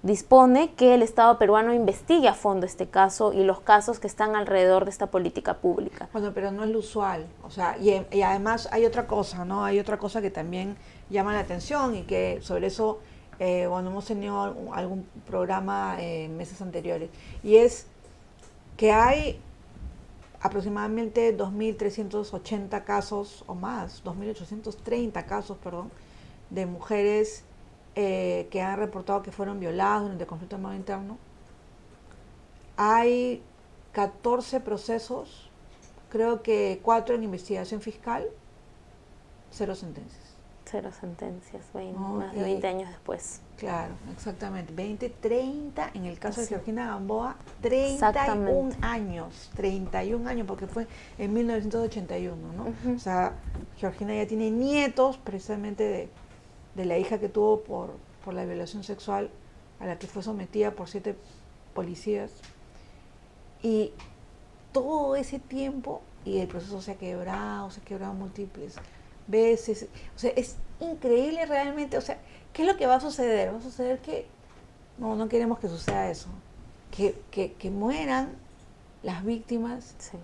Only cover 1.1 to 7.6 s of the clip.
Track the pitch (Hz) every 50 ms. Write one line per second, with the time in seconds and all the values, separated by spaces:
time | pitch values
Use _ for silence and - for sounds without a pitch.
1.1 | 226 - 226 233 240 233 220 196 208 214 220 233 240 240 226 196 196 - - -
2.1 | 330 349 269 220 196 - - 208 196 190 180 185 - - 185 - - 190 190 190
3.1 | 190 - 220 208 196 190 190 190 190 190 - - 208 208 202 - 233 214 - 202
4.1 | - - 214 214 214 214 208 - 196 190 185 185 185 190 190 196 190 - 208 190
5.1 | - 185 175 175 - - - - 175 - - 180 175 - - - - - - -
6.1 | - 220 202 208 196 202 190 196 196 202 214 220 220 226 214 - - 214 202 196
7.1 | 180 165 156 170 - - - - - 196